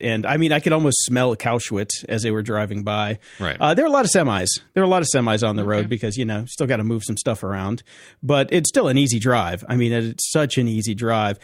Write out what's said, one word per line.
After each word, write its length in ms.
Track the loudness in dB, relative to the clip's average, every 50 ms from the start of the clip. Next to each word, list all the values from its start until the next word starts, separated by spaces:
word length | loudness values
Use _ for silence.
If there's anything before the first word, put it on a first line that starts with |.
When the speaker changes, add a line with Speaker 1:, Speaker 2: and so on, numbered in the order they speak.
Speaker 1:
And, 240 | -4 -2 -2 -2 0
I 100 | 0 0
mean, 160 | 2 2 2
I 80 | 2 2
could 140 | 2 2 2
almost 240 | 4 4 2 2 2 0
smell 300 | 0 0 2 2 2 0
Kauschwitz 720 | 0 0 0 0 0 -2 -2 -4 -4 -4 -4 -6 -8 -6 -6
as 120 | -4 -2
they 80 | -2 -2
were 120 | -2 -2
driving 400 | -2 -2 -2 -2 -2 -4 -4 -6
by. 380 | -4 -4 -2 -2 -2 -2 -4 -6 -10 -16 -10 -6
Speaker 2:
Right. 160 | -6 -4 -2 0
Speaker 1:
Uh, 140 | 2 2
there 140 | 4 4 4
were 20 | 4
a 40 |
lot 120 | 4 2 4
of 60 | 4
semis. 380 | 2 2 2 2 0 0 0 -2 -4 -4 -8 _ 0
There 80 | 2
were 40 | 2
a 40 | 4
lot 100 | 4 2
of 80 | 2 2 2
semis 340 | 2 2 2 2 2 0 0
on 80 | 0
the 60 | 0
Speaker 2:
Okay. 80 | 0 0
Speaker 1:
road 180 | 0 0 0 -2
because, 300 | -4 -4 -4 -4 -4 -4
you 80 | -4
know, 180 | -4 -4 -6 -6
still 200 | -8 -4 -2 -2
gotta 180 | 0 0 0 0
move 200 | -2 -2 -2 -4
some 120 | -6 -6
stuff 260 | -4 -2 -2 -4 -2
around. 400 | -4 -4 -4 -4 -4 -4 -6 -6 -8 -14 -20 -20 -20 -20 -16 _
But 300 | -2 0 2 2 2 2
it's 160 | 2 2 2 2
still 200 | 2 2 2 4
an 100 | 4 4
easy 200 | 2 2 2 0
drive. 460 | 2 2 2 2 2 -2 -4 -6 -4
I 100 | -2 0
mean, 160 | 0 2 2
it's 380 | 0 0 -2 -4 -4 -6 -4 -2
such 280 | 0 0 0 0 0 0
an 100 | 0 0
easy 260 | 0 -2 -2 -4 -4
drive. 440 | -2 0 0 2 2 2 0 -2 -4